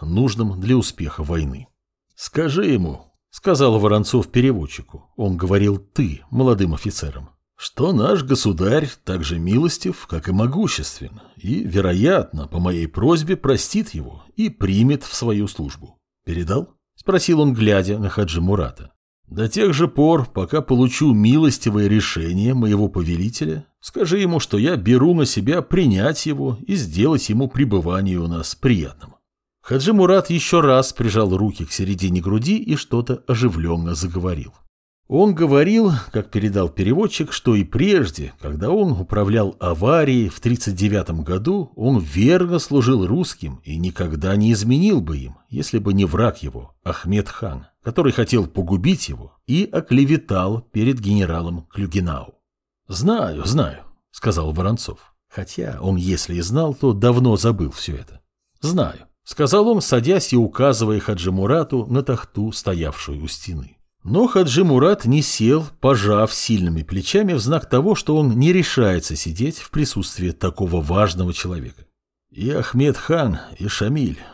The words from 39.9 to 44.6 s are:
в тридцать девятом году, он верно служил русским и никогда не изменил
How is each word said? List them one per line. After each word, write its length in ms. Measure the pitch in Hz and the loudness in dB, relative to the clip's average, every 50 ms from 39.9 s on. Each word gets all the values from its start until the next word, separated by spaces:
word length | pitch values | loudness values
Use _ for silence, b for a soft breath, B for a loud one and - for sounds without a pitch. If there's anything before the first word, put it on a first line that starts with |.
| 165 165 151 139 127 123 110 90 | 4 4 4 2 2 2 0 -2
в 100 | - - | -4 -4
тридцать 360 | - 117 123 120 - 104 95 | -2 -2 0 0 -2 -4 -2
девятом 480 | 87 104 104 104 98 85 - 82 82 71 | 0 0 2 2 0 -2 -2 -4 -6 -4
году, 480 | 76 87 95 110 160 196 202 156 - _ | -4 -4 -4 -2 -2 -2 -4 -4 -8 _
он 220 | - 110 131 131 | -2 0 2 2
верно 640 | 107 80 73 73 90 110 139 180 180 180 175 175 156 | 2 0 -2 0 2 4 4 4 4 2 2 0 -2
служил 480 | - - 143 139 113 123 135 107 92 | -2 0 2 2 4 4 2 2 2
русским 520 | 90 123 175 180 - - - 85 73 64 - - | 2 0 0 -2 -4 -6 -10 -12 -12 -12 -12 -10
и 140 | 73 78 | -8 -4
никогда 580 | 80 87 92 - - 90 80 80 73 85 92 101 | -4 -4 -4 -4 -4 -4 -4 -4 -4 -2 0 2
не 180 | 104 107 113 117 | 2 4 4 2
изменил 480 | 101 | 2